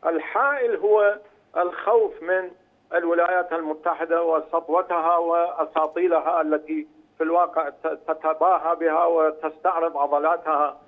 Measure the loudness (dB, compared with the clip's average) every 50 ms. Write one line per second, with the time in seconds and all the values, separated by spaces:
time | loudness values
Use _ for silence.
0 | -4 -2 -2 -2 -4 -4 -2 0 0 0 0 0 -2 -2 -2 0 2 4 4 4
1 | 4 4 2 -2 -8 -20 _ _ _ _ -4 -2 -2 -2 -4 -4 0 2 2 4
2 | 2 2 -2 -6 -4 -2 -2 -2 -2 -4 -12 _ _ _ _ _ _ -4 -2 -2
3 | 0 0 2 2 2 2 2 0 -2 -2 -4 -4 -4 -6 -6 -4 -2 -4 -2 -2
4 | -2 -2 0 0 2 2 0 0 0 -2 -4 -4 -2 0 0 0 0 0 -2 0
5 | 2 2 2 2 2 0 0 0 0 0 -2 -4 -4 -2 0 -2 -2 0 0 0
6 | 0 2 2 2 2 0 0 0 0 0 -2 -2 -2 -4 -6 -6 -8 -10 _ _
7 | -20 _ _ -4 -2 0 2 2 2 0 0 -2 -4 -4 -6 -8 -6 -6 -6 -6
8 | -6 -6 -6 -4 -2 -2 0 2 2 2 2 2 2 0 -2 0 0 0 2 2
9 | 2 2 4 2 2 2 0 -2 -8 -8 -6 -4 -2 -2 0 0 -2 -2 -2 -2
10 | -2 0 0 0 2 0 0 0 -2 -2 0 0 0 -2 -4 -8 -18